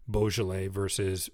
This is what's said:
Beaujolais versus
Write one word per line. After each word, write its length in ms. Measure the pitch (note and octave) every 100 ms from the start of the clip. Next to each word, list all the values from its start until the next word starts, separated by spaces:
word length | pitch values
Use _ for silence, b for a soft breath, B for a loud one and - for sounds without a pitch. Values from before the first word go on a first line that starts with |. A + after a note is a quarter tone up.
| -
Beaujolais 600 | G#2 G#2+ G#2+ F#2+ F#2+ F#2+
versus 600 | G2 G2 - F#2+ F#2 -